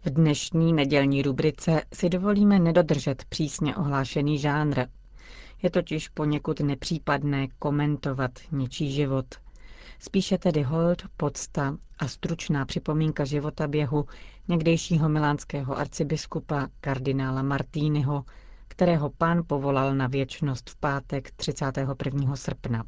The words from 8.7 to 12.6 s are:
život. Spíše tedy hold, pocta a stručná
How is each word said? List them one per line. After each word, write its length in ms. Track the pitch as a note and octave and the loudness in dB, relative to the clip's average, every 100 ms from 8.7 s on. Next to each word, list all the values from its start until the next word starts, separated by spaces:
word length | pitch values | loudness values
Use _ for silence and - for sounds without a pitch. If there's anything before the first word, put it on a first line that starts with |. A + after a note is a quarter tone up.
| - D3 | -4 -4
život. 340 | C#3 C#3+ C3+ C3 - - - - - - - | 0 0 0 -2 -12 -20 -20 -20 -20 -20 -18
Spíše 380 | - F#3+ F#3+ F#3 | -2 -2 0 0
tedy 240 | F3+ D3+ | 2 2
hold, 400 | C3+ D#3+ E3+ F3 F#3+ - | 0 2 2 0 -4 -4
pocta 600 | D3 C3+ - - C#3 D3+ - - | -4 -4 -6 -2 -2 -4 -12 -8
a 80 | C3 | -8
stručná 580 | - D#3+ E3 - D3 | -6 -6 -6 -2 -2